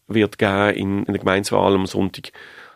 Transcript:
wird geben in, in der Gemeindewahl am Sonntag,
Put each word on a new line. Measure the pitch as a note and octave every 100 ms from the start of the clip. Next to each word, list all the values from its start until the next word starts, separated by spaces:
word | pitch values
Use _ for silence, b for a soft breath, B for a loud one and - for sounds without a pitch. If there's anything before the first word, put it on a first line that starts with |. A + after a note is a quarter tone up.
| -
wird | G#2+ G2+ -
geben | G#2 G2 G#2
in, | G2 G2 G2
in | -
der | G2
Gemeindewahl | G2 F#2+ G2+ G#2 F#2+ G2
am | F#2+
Sonntag, | G#2 F#2+ - - B B B B